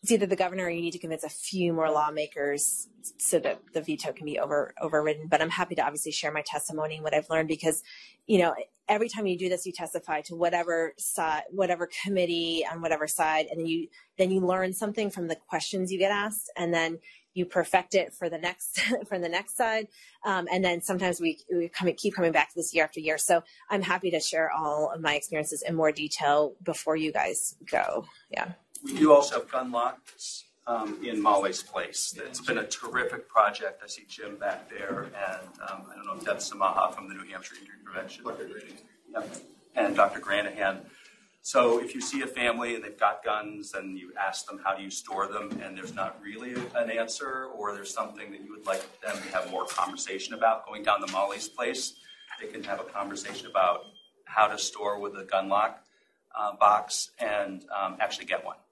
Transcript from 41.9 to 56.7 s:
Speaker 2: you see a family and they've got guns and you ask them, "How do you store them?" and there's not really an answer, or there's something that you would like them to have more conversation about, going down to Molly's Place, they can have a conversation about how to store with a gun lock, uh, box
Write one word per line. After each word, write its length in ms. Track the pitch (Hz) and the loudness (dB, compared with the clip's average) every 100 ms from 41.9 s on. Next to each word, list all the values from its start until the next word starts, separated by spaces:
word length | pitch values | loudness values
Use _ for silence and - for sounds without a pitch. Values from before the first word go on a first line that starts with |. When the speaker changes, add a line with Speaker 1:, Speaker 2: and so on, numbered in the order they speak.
Speaker 2:
you 60 | 131 | -6
see 220 | - 139 | -6 -4
a 40 | 127 | -4
family 480 | 127 120 117 120 | 0 0 0 -2
and 80 | 117 | -4
they've 160 | 104 104 | -8 2
got 240 | 104 107 | 2 2
guns 480 | 113 107 104 104 101 | -2 -2 -2 -10 -10
and 220 | 95 95 92 | -10 -8 -10
you 160 | 90 101 | -12 -4
ask 260 | 98 92 - | -2 -2 -8
them, 140 | 98 | -6
"How 100 | 95 98 | -2 -2
do 60 | |
you 80 | 98 | -4
store 380 | 95 - 95 101 | -10 -6 -2 -2
them?" 320 | 104 101 98 | -2 -6 -8
and 140 | 95 95 | -10 -10
there's 160 | 92 | -10
not 260 | 98 95 - | -6 -6 -6
really 340 | 101 110 123 123 123 | -14 -12 -8 -8 -4
an 160 | 120 117 | -2 0
answer, 560 | 113 113 - 139 131 131 113 | -2 -2 -4 -6 -6 -8 -6
or 180 | 104 | -6
there's 200 | 101 95 | -6 -8
something 380 | - 110 107 104 | -6 -6 -8 -14
that 80 | 101 | -14
you 100 | 101 | -14
would 160 | 104 98 | -10 -2
like 160 | 95 - - | -2 -4 -10
them 140 | - - | -8 -6
to 120 | - | -4
have 160 | - - | -4 -2
more 120 | - - | -4 -2
conversation 680 | - 92 95 - 98 - | 0 -2 -2 -6 -6 -8
about, 320 | 113 113 113 - | 2 2 2 -2
going 160 | 107 | -4
down 240 | 107 101 95 | 2 2 2
to 60 | |
Molly's 360 | 95 98 101 104 | 0 0 -2 -8
Place, 460 | - 120 131 - - - - - - | -4 -4 -2 -6 -10 -20 -20 -20 -14
they 80 | 110 | -12
can 160 | 104 | -10
have 160 | 101 98 | -6 -6
a 40 | |
conversation 640 | - 101 98 98 101 95 90 | -6 -6 -6 -6 -8 -10 -2
about 380 | 95 90 87 - - _ _ | 4 4 4 -4 -20 _ _
how 240 | - 110 107 | -4 4 4
to 100 | 104 | 4
store 400 | - 104 104 104 | -4 -2 -2 -2
with 160 | 101 98 | -4 -8
a 60 | |
gun 240 | 95 98 98 | 0 2 4
lock, 360 | 98 110 - _ _ _ _ _ 113 | 4 4 0 _ _ _ _ _ -4
uh, 160 | 104 101 | -4 6
box 560 | 104 | 8